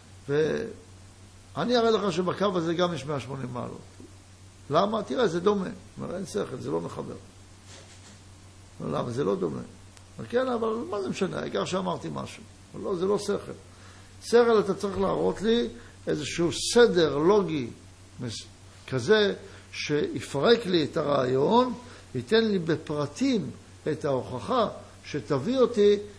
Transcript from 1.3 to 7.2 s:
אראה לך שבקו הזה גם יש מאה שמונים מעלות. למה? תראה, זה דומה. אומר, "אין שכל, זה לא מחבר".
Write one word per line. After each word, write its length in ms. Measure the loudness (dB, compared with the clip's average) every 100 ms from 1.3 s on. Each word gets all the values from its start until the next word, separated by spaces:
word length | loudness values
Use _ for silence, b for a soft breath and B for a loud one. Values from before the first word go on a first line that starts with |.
| -20 -12 -4 0 2
אראה 140 | 4
לך 220 | 2 0
שבקו 460 | 0 0 0 0 0
הזה 160 | 0
גם 200 | 0 0
יש 120 | -2 -4
מאה 140 | -6
שמונים 280 | -6 -10 -8
מעלות. 280 | -8 -8 -12 -18 -20 -20 -20 -20 -20 -20 -16 0
למה? 320 | 2 2 -2
תראה, 260 | -4 0 0
זה 120 | 2
דומה. 280 | 2 0 -2 -8 -16 -12
אומר, 160 | -8 -8
"אין 100 | -6
שכל, 300 | -6 -6 -8
זה 100 | -4
לא 100 | -4
מחבר". 340 | -4 -8 -10 -12